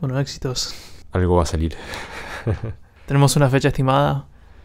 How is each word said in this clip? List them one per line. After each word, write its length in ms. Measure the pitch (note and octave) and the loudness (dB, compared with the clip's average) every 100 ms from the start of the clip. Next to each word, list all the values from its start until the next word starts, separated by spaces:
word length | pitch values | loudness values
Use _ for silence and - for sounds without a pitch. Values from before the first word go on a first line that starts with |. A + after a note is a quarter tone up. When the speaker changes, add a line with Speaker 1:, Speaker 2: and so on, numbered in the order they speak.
Speaker 1:
Bueno, 180 | C#3 C3 | -4 -2
éxitos. 520 | C#3 - C3+ B2 - - - - - | -4 -4 -6 -4 -6 -10 -16 -18 -4
Speaker 2:
Algo 240 | F#2 F2+ F2 | 0 4 4
va 60 | |
a 40 | E2 | 2
salir. 280 | D#2+ E2 - - - - - - - - | 0 -2 -4 -12 -12 -12 -12 -12 -8 -4
<laughs> 600 | - A2 - - - - | -4 -6 -12 -18 -16 0
Speaker 1:
¿Tenemos 280 | C#3 C#3 D3+ | 4 4 6
una 140 | C3+ | 4
fecha 180 | C3+ C#3 | 4 2
estimada? 580 | - C3 C3+ C#3+ C#3 - - - - | 2 2 2 2 -2 -6 -20 -20 -20